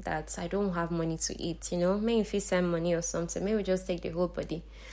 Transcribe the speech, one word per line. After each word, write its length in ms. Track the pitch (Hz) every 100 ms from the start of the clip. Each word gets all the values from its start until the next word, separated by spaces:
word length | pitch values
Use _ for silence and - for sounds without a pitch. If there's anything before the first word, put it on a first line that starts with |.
that 340 | - 160 156 -
I 80 | 175
don't 260 | 190 202
have 180 | 175 165
money 280 | 170 165 160
to 200 | - -
eat, 340 | 170 170 -
you 60 | 175
know, 200 | 175 208
may 220 | 220 233
if 100 | 208
he 100 | 202
send 320 | - 180 180
money 220 | 170 170
or 80 | 170
something, 420 | 175 165 170 -
maybe 180 | 190 220
just 240 | 190 185 185
take 140 | 175
the 80 | 185
whole 200 | 165 175
body." 360 | - 151 160 - - -